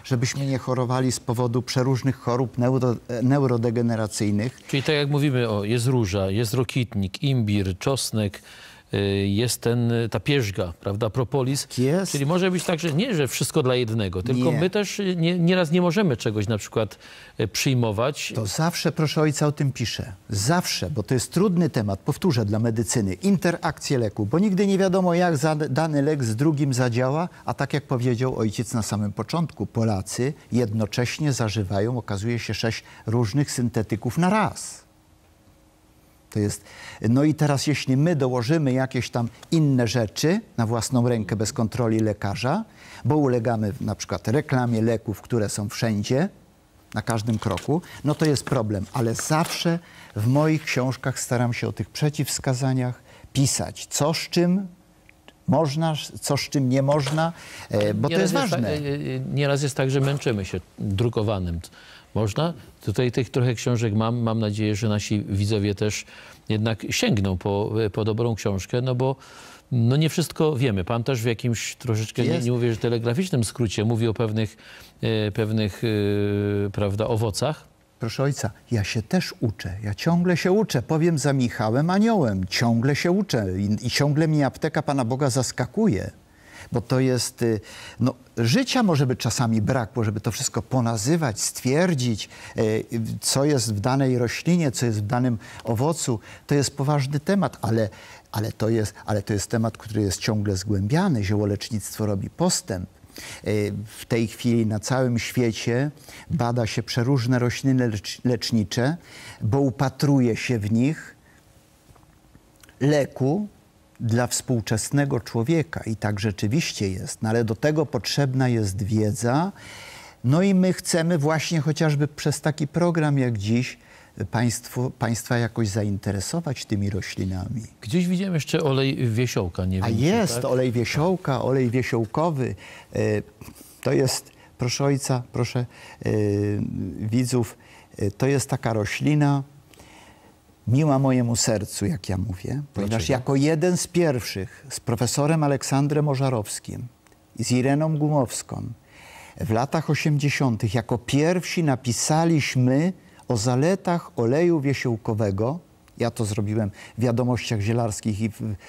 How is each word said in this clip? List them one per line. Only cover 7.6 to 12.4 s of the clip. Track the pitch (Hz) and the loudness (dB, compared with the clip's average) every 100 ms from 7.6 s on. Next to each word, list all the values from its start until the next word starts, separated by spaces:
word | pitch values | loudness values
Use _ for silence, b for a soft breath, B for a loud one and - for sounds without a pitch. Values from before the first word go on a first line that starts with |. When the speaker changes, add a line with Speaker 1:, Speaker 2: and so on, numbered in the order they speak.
| 95 90 | 0 -2
Speaker 2:
czosnek, | 139 135 - 110 101 - - B B B B | -2 -2 -2 -2 -2 -4 -16 B B B B
y, | 104 101 98 98 | -2 2 2 2
jest | 101 120 - | 2 0 0
ten, | 117 120 117 | 0 2 2
y, | 117 117 | 0 0
ta | 110 | -2
pierzga, | - 143 104 98 90 - | 0 0 0 -2 -6 -6
prawda, | 98 101 113 | -6 -2 -2
propolis. | 131 123 143 127 139 - | -2 -2 0 0 -2 -4
Speaker 1:
Tak | - | -2
jest. | 131 175 180 | 0 0 -2
Speaker 2:
Czyli | 147 139 | -2 0
może | 175 | 2